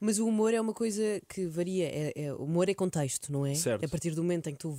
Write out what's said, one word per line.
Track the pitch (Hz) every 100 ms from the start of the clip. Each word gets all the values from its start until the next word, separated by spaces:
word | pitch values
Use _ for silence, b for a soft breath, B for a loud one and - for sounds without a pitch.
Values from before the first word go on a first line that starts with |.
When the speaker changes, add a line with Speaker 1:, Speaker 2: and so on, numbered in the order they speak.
Speaker 1:
Mas | 208 208
o | 226
humor | 220 220
é | 226
uma | 220
coisa | 214 233 202 214 202 -
que | - 180
varia, | 160 175 185 160
é, | 147 151 -
é, | 147
o | 135
humor | 139 170 185
é |
contexto, | 190 180 160 139 - -
não | 143
é? | 139
Speaker 2:
Certo. | 147 165 107
Speaker 1:
A | 151
partir | 160 170
do | 156
momento | 175 175 165
em |
que | 143
tu | 165